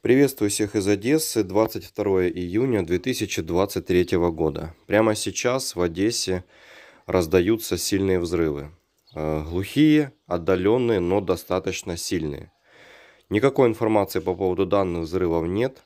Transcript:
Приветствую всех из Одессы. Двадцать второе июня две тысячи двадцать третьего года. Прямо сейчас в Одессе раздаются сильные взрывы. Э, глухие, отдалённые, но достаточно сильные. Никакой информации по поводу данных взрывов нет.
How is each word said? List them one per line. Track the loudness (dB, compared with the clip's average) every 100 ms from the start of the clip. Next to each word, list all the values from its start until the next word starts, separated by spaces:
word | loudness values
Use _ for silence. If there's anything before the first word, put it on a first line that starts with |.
Приветствую | 4 4 4 2 -2
всех | 0 -2
из | 0 0
Одессы. | 0 2 0 0 -2
Двадцать | 0 0 0 -2
второе | -10 -4 0 2 0
июня | -2 -4 -2 0 -2
две | 0 -2
тысячи | -2 -4 -4 -6
двадцать | -2 0 0 -4 0
третьего | 2 2 2 0
года. | 0 -2 -2 -10 -14
Прямо | 0 2 2
сейчас | 0 -4 -4 -2 -2 -4
в | -2
Одессе | -2 0 -2 0 -4 -4 -6 -20 -20 -20 -20 -20 -2
раздаются | 0 4 2 4 0 -2
сильные | -4 -2 0 2 0
взрывы. | 0 0 0 -2 -10 _ _ _ _
Э, | -8 -4 -4
глухие, | -4 -6 -4 2 4 4 0 _ _
отдалённые, | -4 0 2 2 2 2 0
но | 2 0
достаточно | 0 -4 -2 -4 -2 -6 -8 -8
сильные. | -4 -4 -4 -8 -14 _ _ -20 -20 -20 -20 _ _
Никакой | 0 2 4 2
информации | 2 2 2 2 -2
по | -2
поводу | -2 -2 0 2
данных | 2 2 -2
взрывов | -4 -2 0 0 0
нет. | -2 -2 -4